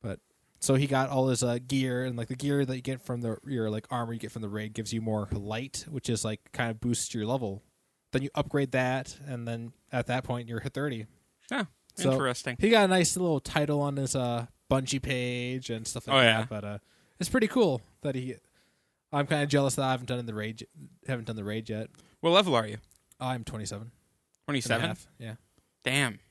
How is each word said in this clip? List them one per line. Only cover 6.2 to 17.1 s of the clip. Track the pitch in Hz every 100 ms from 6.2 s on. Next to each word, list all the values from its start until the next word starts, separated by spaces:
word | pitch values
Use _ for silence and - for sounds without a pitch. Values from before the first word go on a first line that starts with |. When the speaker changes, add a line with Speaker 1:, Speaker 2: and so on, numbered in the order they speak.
Speaker 1:
like, | 110 107 _
kind | - 117
of | 110
boosts | 123 117 -
your | 117 107
level. | 131 113 98 _ _ _ _ _
Then | 131
you | 135
upgrade | - 143 147 135
that, | 131 127 131 127 - 139
and | 123 117
then | 117 117 - _
at | 127 120
that | 127
point | - 123 117
you're | 117
hit | 127
thirty. | 135 147 117 110 _ _ _ -
Speaker 2:
Oh, | 262 196 _ _
Speaker 1:
So | - 139
Speaker 2:
interesting. | 131 135 123 - 123
Speaker 1:
he | 208
got | 226
a | 196
nice | 185 170 -
little | 180 147
title | - 160 147 147
on | 143 139
his, | 131 135
uh, | 123 117 117 _ _
Bungie | 131 131 139
page | 135 131 123 123 123 127 127
and | 113 113
stuff | 123 123
like | 135
Speaker 2:
Oh, |
Speaker 1:
that. | 120 110
Speaker 2:
yeah. | 110
Speaker 1:
But, | 107
uh, | 101 104 _ _ _